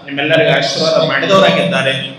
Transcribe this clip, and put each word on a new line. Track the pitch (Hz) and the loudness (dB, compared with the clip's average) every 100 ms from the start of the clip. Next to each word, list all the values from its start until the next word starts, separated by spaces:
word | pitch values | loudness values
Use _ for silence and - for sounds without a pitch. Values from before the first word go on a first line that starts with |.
ನಿಮ್ಮೆಲ್ಲರಿಗೂ | 143 143 151 160 151 135 | -8 -6 0 2 2 0
ಆಶೀರ್ವಾದ | - - 160 156 - | -2 -2 0 0 0
ಮಾಡಿದವರಾಗಿದ್ದಾರೆ. | 135 185 190 - - - 135 135 135 - | -2 2 4 4 2 0 -2 -2 -4 -8